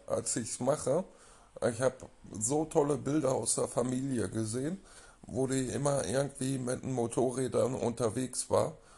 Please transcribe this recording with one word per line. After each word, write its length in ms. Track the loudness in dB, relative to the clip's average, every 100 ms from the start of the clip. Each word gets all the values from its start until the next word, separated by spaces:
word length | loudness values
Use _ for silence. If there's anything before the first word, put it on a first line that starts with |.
| -4
als 300 | -4 -2 -4
ich's 240 | -4 -4
mache. 460 | 0 0 2 0 -2 -12 -20 -20 -20 -2 -2
Ich 100 | 2
hab 260 | 0 0 -12 -18 -14 -6
so 260 | 0 0 2
tolle 340 | 4 4 2
Bilder 340 | 0 2 2
aus 220 | 2 0 0
der 120 | 0
Familie 600 | 0 0 0 -2 -2 -2
gesehen, 500 | -2 -2 -2 -4 -6 -10 -20 -20 -20
wo 240 | -8 -2 0
die 220 | 2 0
immer 360 | 0 2 0 0
irgendwie 540 | 0 0 -2 -2 -2
mit 240 | -2 -4
den 100 | -2
Motorrädern 800 | -2 0 2 2 2 0 2 2
unterwegs 800 | 2 -2 0 0 0 -4 -4 0
war 260 | 2 2 -2 -18